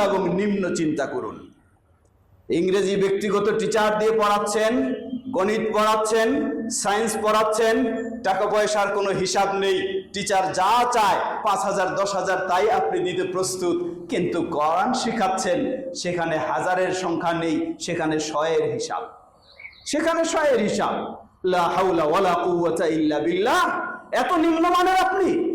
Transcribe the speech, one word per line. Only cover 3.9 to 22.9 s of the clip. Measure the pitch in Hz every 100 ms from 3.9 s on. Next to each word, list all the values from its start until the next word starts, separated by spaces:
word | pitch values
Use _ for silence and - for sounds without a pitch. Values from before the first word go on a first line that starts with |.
| 214
দিয়ে | 214 220
পড়াচ্ছেন, | 208 208 208 214 220 254 262 254 - - - 170
গণিত | 196 220 220
পড়াচ্ছেন, | 208 214 220 220 226 226 285 - - - -
সায়েন্স | 202 208 226 214
পড়াচ্ছেন, | 208 214 214 214 226 240 226 226 - - 196
টাকা | 190 202
পয়সার | 208 208 208 196 202
কোনো | 196 185
হিসাব | 185 202 196 196
নেই। | 196 185 190 - -
টিচার | 202 196 190 156
যা | 180 185 240 240
চায়, | 233 202 - - -
পাঁচ | 214 196 202
হাজার, | 190 180
দশ | 175 196 190
হাজার | 185 180 185
তাই | 190 214 196
আপনি | 147 175 180
দিতে | 180 190
প্রস্তুত। | 185 185 185 180 170 170 - -
কিন্তু | - 196 170 -
কোরআন | 139 151 170 220 240
শিখাচ্ছেন, | 233 220 190 190 190 156 - - -
সেখানে | - 180 175 160 156 156
হাজারের | 151 180 180 180 -
সংখ্যা | 175 160 170 165
নেই, | 165 160 165 165
সেখানে | - 170 156 156 151
শয়ের | 147 160 156 147
হিসাব, | - - 85 - - - _ - - - - -
সেখানে | 294 330 330 330
শয়ের | 330 302 233 208
হিসাব। | 208 147 - - - - _ 185
লা | 180 170
হাওলা | 185 190 170 151
ওয়ালা | 175 185 175
কুওয়াতা | 180 170 170 160 165